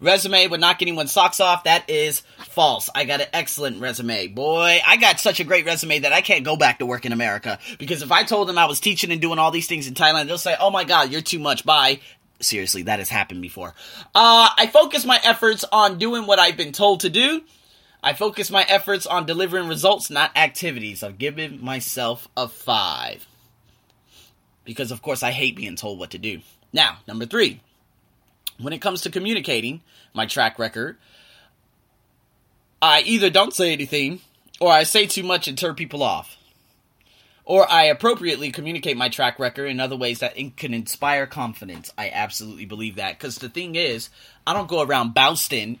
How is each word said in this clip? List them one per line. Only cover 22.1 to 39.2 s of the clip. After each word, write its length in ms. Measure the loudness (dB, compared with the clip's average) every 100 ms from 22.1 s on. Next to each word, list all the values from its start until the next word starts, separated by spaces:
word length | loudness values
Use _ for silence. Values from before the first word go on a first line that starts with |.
| -4 -8 -8
a 100 | -8
five. 800 | -6 -2 0 0 -4 -8 -12 -20 _ _ _ _ _ _ _ _ _ _ _ _ _
Because, 280 | -14 -10 -8
of 100 | -8
course, 220 | -8 -6
I 80 | -4
hate 240 | -4 -4 -6
being 180 | -12
told 240 | -12 -12 -12
what 140 | -12
to 60 | -12
do. 240 | -10 -12 -16 _ _
Now, 260 | -2 -2 -4 -12
number 180 | -12 -4
three. 340 | 0 0 -2 _ _ _ _ _ _ _ _ -18 -14
When 160 | -12
it 80 | -6
comes 200 | -6 -4
to 100 | -6
communicating, 720 | -6 -4 -4 -2 -4 -4 -10 _ _ _
my 120 | -6 -4
track 340 | 0 -2 -2
record, 360 | -6 -6 -10 -12 _ _ _ _ _ _ _ _ _ _ _ _ _ _ _ _ _ 0
I 200 | 4 6
either 300 | 4 2 4
don't 240 | 4 2
say 180 | 2 0
anything, 480 | 0 -2 -2 -2 -6 _ _ _ 0
or 100 | 6
I 140 | 6
say 220 | 6 2 2
too 180 | -2
much 240 | -2 -2 -2
and 100 | -4
turn 160 | -6
people 300 | -6 -8 -2
off. 320 | -2 -2 -8 -20 _ _ _ _ _ _ _ _ _ _
Or 260 | 2 4 6
I 140 | 6
appropriately 680 | 6 4 0 0 -2 -4 -6
communicate 460 | -8 -10 -8 -6 -2
my 100 | -4
track 300 | -2